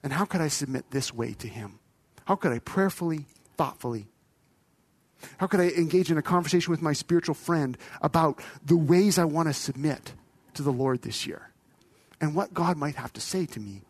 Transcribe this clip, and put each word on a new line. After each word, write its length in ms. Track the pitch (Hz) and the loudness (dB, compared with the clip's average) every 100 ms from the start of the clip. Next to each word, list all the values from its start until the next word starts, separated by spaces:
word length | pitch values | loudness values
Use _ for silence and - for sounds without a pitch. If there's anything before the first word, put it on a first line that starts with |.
And 120 | 139 | -4
how 120 | 143 202 | -2 0
could 160 | 185 | 0
I 60 | 156 | 0
submit 420 | - 139 131 - | -2 -4 -6 -4
this 240 | 139 131 | -4 -4
way 200 | 120 117 | -6 -6
to 140 | - 113 | -6 -12
him? 300 | 117 104 - _ _ _ - - | -12 -14 -16 _ _ _ -20 -2
How 100 | 196 | 0
could 180 | 180 | 0
I 40 | 117 | -2
prayerfully, 680 | - 190 190 - 170 160 143 _ _ - | -4 0 0 0 -4 -4 -8 _ _ -4
thoughtfully? 520 | 151 - 127 113 101 _ _ _ _ _ _ _ _ _ _ _ - - | -4 -2 -8 -8 -10 _ _ _ _ _ _ _ _ _ _ _ -20 -6
How 100 | 185 | 0
could 120 | 196 | 4
I 100 | 180 | 4
engage 420 | 170 165 185 175 | 4 2 2 4
in 80 | 160 | 2
a 20 | |
conversation 480 | 143 175 151 180 170 | 4 2 4 2 2
with 140 | 165 | 0
my 100 | 160 | 0
spiritual 400 | 143 - 170 165 | -2 2 2 2
friend 420 | 147 - 170 135 127 - - | -4 0 0 0 -4 -12 -2
about 360 | 151 165 160 135 - - | 2 4 2 0 -10 -16
the 140 | 143 170 | 2 4
ways 400 | 147 175 202 180 | 6 6 6 4
I 80 | 170 | 2
want 220 | 151 160 | 2 0
to 60 | |
submit 600 | 139 - 131 151 135 - - _ _ _ | -2 -4 -2 -2 -4 -10 -20 _ _ _
to 80 | - | -4
the 100 | 143 | -2
Lord 300 | 123 135 127 | 0 0 0
this 240 | 117 107 - | -4 -8 -8
year 240 | 78 - _ _ _ _ _ _ _ | -10 -14 _ _ _ _ _ _ _
and 140 | 156 156 | -2 0
what 180 | 202 | -2
God 240 | 175 170 165 | 0 0 0
might 200 | 143 143 | -4 -6
have 160 | 120 | -10
to 60 | - | -10
say 280 | - 190 165 | -6 -4 -4
to 120 | - | -6
me 220 | 104 98 - | -12 -14 -18